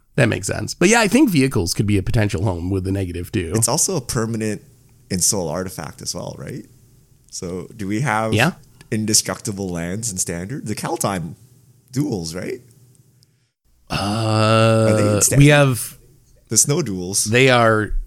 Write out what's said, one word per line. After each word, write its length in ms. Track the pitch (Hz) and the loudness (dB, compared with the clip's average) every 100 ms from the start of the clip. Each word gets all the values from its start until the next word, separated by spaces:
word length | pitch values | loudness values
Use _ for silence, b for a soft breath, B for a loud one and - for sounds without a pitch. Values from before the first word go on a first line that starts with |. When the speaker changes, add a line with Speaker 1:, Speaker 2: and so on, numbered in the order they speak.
| _ - | _ 0
Speaker 1:
That 120 | 117 | 0
makes 180 | 98 - | 0 -4
sense. 260 | - 101 | -6 -8
But 160 | - 202 | 0 2
yeah, 100 | 233 | 4
I 80 | 208 | 4
think 220 | 247 277 | 4 4
vehicles 440 | 160 131 113 85 | 2 2 0 -2
could 120 | - 104 | -2 0
be 100 | 98 | 0
a 60 | |
potential 400 | 90 117 104 82 | 2 0 0 0
home 260 | 101 85 90 | -2 -2 -4
with 140 | 98 | -4
the 80 | 95 | -2
negative 400 | 98 92 87 90 | -4 -4 -6 -6
two. 220 | 98 82 107 | -4 -2 -2
Speaker 2:
It's 140 | 117 | 0
also 260 | 156 - 175 | 0 -2 -4
a 60 | |
permanent 600 | - 123 110 110 110 101 - _ _ _ _ | -4 -4 -4 -4 -4 -6 -12 _ _ _ _
Ensoul 400 | 92 - 101 82 | -2 -2 -2 -2
artifact 520 | 85 92 - 76 - | -4 -6 -8 -12 -12
as 120 | - 87 | -10 -10
well, 200 | - - | -10 -12
right? 280 | - - - _ _ _ _ _ _ | -12 -14 -16 _ _ _ _ _ _
So 400 | - 87 90 - 107 | -12 -10 -10 -12 -10
do 100 | 98 | -6
we 140 | 107 | -2
have 320 | 135 107 110 | 0 0 0
Speaker 1:
Yeah. 200 | 104 151 - - _ - | 2 0 -2 -14 _ -6
Speaker 2:
indestructible 760 | 107 107 107 - 92 113 98 95 | -4 0 0 0 -6 -8 -6 -6
lands 420 | 87 85 101 117 | -4 -4 -6 -6
in 60 | 92 | -6
standard? 480 | - 85 98 143 113 | -6 -6 -8 -8 -8
The 100 | 104 | -8
Kaldheim 600 | - - 107 190 80 - - _ _ _ _ | -6 -4 -2 -2 -6 -12 -20 _ _ _ _
duels, 400 | 127 - 104 82 90 | -4 -4 -4 -6 -8
right? 260 | - - - _ _ _ _ _ _ _ _ _ _ _ - | -8 -10 -14 _ _ _ _ _ _ _ _ _ _ _ -10
Speaker 1:
Uh, 60 | 87 101 110 110 110 110 110 113 113 110 | -6 -4 -2 0 2 4 6 6 6 4
Speaker 2:
Are 40 | 107 | 4
they 120 | 104 | 4
in 60 | 104 | 2
Speaker 1:
we 60 | |
Speaker 2:
standard? 240 | 101 139 143 | 4 6 8
Speaker 1:
have 480 | 147 139 117 - - _ _ _ _ _ | 8 4 0 -6 -14 _ _ _ _ _
Speaker 2:
The 80 | 110 | 0
snow 240 | 147 151 | 2 0
duels. 440 | 117 92 90 101 107 | 0 -4 -4 -4 0
Speaker 1:
They 240 | 120 131 | 4 6
are. 420 | 123 113 110 101 - | 6 6 4 2 -2